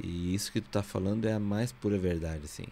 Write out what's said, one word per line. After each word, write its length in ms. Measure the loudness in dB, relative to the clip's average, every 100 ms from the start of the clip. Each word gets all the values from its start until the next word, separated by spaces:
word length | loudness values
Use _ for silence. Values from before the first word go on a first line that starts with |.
| -4
e 280 | -2 0
isso 180 | 0 0
que 80 | -4
tu 80 | 0
tá 140 | -2
falando 420 | 0 0 0 2 2
é 60 |
a 80 | 2
mais 320 | 2 2 0
pura 240 | 0 2 2
verdade, 440 | 2 2 -2 -4
assim. 220 | -6 -10 -12